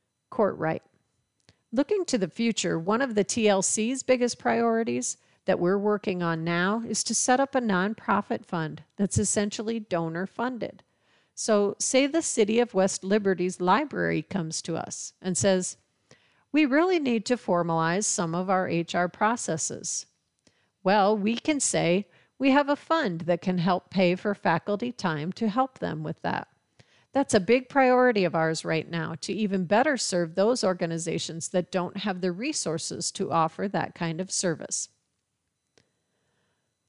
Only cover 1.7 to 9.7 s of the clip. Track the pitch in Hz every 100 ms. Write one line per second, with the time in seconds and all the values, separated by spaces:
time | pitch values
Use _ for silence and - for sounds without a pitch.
1.7 | 233 294 415 - 247 180 - 233 214 180
2.7 | 170 165 220 269 214 196 - 214 196 190
3.7 | - 220 262 - 254 240 - 240 233 233
4.7 | 226 233 240 247 - _ _ - 180 175
5.7 | 202 208 208 208 180 170 165 165 170 180
6.7 | 220 226 214 - 226 - 254 277 262 233
7.7 | 185 196 220 - 202 - 226 - 175 156
8.7 | 151 - - 202 - 208 - 208 - 214